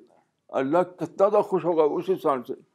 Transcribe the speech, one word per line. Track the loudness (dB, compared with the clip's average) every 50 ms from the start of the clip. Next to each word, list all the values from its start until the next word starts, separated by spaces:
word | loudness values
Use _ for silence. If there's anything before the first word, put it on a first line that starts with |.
| -12 _ _ _ _ _ _ _ _
اللہ | -6 -4 -2 0 2 2
کتنا | 0 0 -2 -6 -10 -10
زیادہ | -8 -2 0 2 2 4 2
خوش | 2 0 -2 -2 0
ہوگا | 0 2 2 2
اس | 2 0 -2 -2
انسان | -2 -4 -2 0 0 -2 -2 -4
سے | -8 -12 -14 -16 _